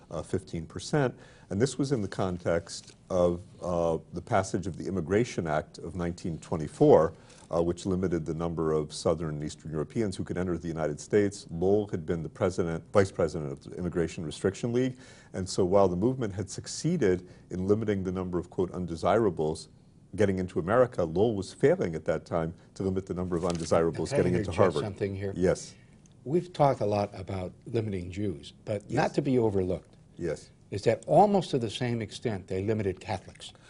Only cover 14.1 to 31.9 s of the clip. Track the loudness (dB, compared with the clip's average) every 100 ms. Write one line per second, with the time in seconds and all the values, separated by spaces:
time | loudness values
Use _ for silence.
14.1 | -4 -8 -2 -2 0 0 2 0 -2 -16
15.1 | -20 -10 -8 -4 0 4 6 6 4 2
16.1 | 0 -4 -4 -6 -8 -10 -4 -2 2 2
17.1 | 2 -2 -20 -10 -4 2 2 2 0 -2
18.1 | -4 -2 -4 -4 -2 -2 -2 -6 -2 2
19.1 | 4 2 0 -2 -4 -10 -20 -20 -20 -14
20.1 | 0 2 2 -2 -2 2 4 4 2 0
21.1 | 2 2 2 -4 2 4 4 0 -2 -2
22.1 | -2 0 -2 -2 -6 -16 -4 -2 -2 -4
23.1 | -6 -2 -2 -2 -2 2 4 4 0 -2
24.1 | 2 2 0 -2 4 4 4 -4 -4 -4
25.1 | -4 -6 0 0 0 -4 -18 -20 -20 -20
26.1 | -16 -4 -2 -2 2 2 2 0 0 -2
27.1 | -6 -8 -6 -6 -10 -6 -4 -2 -6 -6
28.1 | -4 -4 -6 -12 -16 -6 -6 -2 0 0
29.1 | 0 2 2 2 2 0 -2 -6 -20 -20
30.1 | -8 -6 -6 -10 -20 -10 0 2 0 4
31.1 | 6 6 4 2 -2 -2 -2 -2